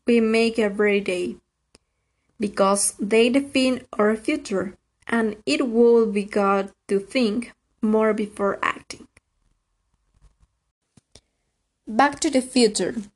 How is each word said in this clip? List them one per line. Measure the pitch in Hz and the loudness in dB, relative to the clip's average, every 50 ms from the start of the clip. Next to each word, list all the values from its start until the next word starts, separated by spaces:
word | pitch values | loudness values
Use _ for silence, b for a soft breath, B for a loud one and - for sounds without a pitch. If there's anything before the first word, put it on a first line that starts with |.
| _ | _
we | - 240 233 | 2 2 2
make | 226 220 220 226 226 226 226 | 2 2 2 2 0 0 0
every | 240 214 202 196 214 208 208 202 202 | 0 -2 -2 0 0 0 2 2 0
day, | 196 196 180 180 180 233 202 - _ _ _ _ _ _ _ _ _ _ _ _ _ _ _ _ _ _ _ - | -2 -4 -4 -4 -6 -6 -8 -12 _ _ _ _ _ _ _ _ _ _ _ _ _ _ _ _ _ _ _ -8
because | 214 202 - - 196 196 202 202 - - - - | -8 -4 0 0 2 2 2 0 -2 -4 -6 -6
they | 220 196 220 226 233 | -4 0 2 2 4
define | 254 247 277 277 - - 269 262 262 247 240 - _ - - | 4 2 0 -2 0 0 0 0 0 0 -4 -8 _ -4 0
our | 208 214 220 | 0 0 0
future, | 220 - 294 302 294 - - 196 185 185 196 - _ _ _ _ _ _ | -2 -4 -4 -4 -4 -4 -6 -6 -4 -4 -6 -10 _ _ _ _ _ _
and | - 233 233 226 214 208 - - | -4 -2 -2 -2 -2 -4 -6 -4
it | 262 294 302 285 | -4 -2 -2 -2
would | 233 220 233 233 233 233 233 226 208 196 | 0 2 4 6 6 6 4 4 2 0
be | 208 196 | -4 -4
good | - - 208 196 196 196 196 196 196 - _ _ | -2 -2 0 2 2 0 0 -2 -6 -10 _ _
to | - 202 196 | -4 -4 -4
think | 196 - - 262 240 202 208 247 233 - - _ _ _ _ _ | -2 -2 -2 0 0 0 0 -4 -6 -8 -14 _ _ _ _ _
more | 226 214 214 220 220 220 214 | -2 0 2 2 2 2 2
before | 214 208 202 - - 202 196 - - | 0 -4 -6 -4 -2 -2 -2 -2 -2
acting. | - - - - - - - - - - _ _ _ _ _ _ _ _ _ _ _ _ _ _ _ _ _ _ _ _ _ _ _ _ _ _ _ _ _ _ _ _ _ _ _ _ _ _ _ _ - _ _ _ _ _ _ _ _ _ _ _ _ _ _ | -2 -4 -4 -6 -12 -18 -20 -20 -20 -20 _ _ _ _ _ _ _ _ _ _ _ _ _ _ _ _ _ _ _ _ _ _ _ _ _ _ _ _ _ _ _ _ _ _ _ _ _ _ _ _ -20 _ _ _ _ _ _ _ _ _ _ _ _ _ _
Back | - 214 233 277 294 285 - | -4 0 2 2 2 0 -2
to | 330 311 | -2 0
the | 277 262 | 0 0
Future. | 254 - - 254 233 214 214 - 180 - 247 226 202 - _ | -2 0 2 2 2 2 2 -2 -4 -4 -4 -6 -10 -12 _